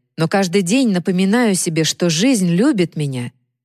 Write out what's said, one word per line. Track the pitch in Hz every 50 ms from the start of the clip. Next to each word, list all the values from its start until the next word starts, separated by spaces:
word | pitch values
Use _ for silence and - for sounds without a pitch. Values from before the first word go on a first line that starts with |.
| _ _ _
но | - 160 160
каждый | - 196 196 180 165 202
день | 196 170 208 269 269 233
напоминаю | 196 180 160 - 185 180 190 196 202 247 247 220 196
себе, | 175 - - 160 156 160
что | 151 - - - 175
жизнь | 160 156 196 269 277 214 185 175
любит | 170 175 226 294 302 196 175 160 -
меня | 160 151 139 131 127 123 123 - _ _ _ _ _